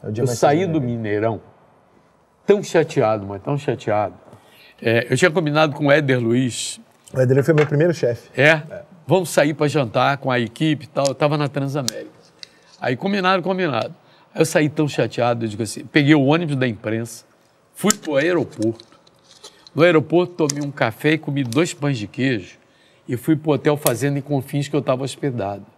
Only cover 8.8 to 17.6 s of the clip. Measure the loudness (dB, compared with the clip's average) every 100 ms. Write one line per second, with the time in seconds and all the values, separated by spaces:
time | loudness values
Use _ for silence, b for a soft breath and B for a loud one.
8.8 | -18 -20 0 0 2 2 2 2 0 0
9.8 | 0 0 0 0 -2 -2 -2 -2 0 0
10.8 | -4 -2 -2 0 0 0 -2 -4 -6 -4
11.8 | -6 -8 -16 -20 _ _ B B B B
12.8 | -4 -2 -2 0 0 0 0 -2 -2 -2
13.8 | -4 -10 b b b 0 2 4 2 0
14.8 | -2 0 -2 0 -2 0 -4 -4 -6 -8
15.8 | 0 2 6 6 6 2 0 -2 -2 -2
16.8 | -6 -6 -6 -12 _ _ _ _